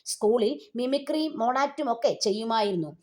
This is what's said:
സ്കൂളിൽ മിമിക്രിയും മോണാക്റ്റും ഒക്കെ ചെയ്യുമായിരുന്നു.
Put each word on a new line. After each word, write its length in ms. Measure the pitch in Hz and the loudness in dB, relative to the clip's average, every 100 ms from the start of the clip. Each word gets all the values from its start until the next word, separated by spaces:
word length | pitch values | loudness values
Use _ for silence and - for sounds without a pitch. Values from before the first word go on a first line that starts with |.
സ്കൂളിൽ 560 | - - 214 240 220 285 - 233 | -12 0 2 4 2 0 -8 -6
മിമിക്രിയും 600 | 247 277 277 311 311 214 | -2 -2 0 -2 -2 0
മോണാക്റ്റും 540 | 233 254 277 277 277 | 0 2 0 0 -2
ഒക്കെ 260 | 233 233 208 | 0 0 0
ചെയ്യുമായിരുന്നു. 720 | 208 208 226 226 208 185 151 - | 0 0 0 0 0 0 -4 -8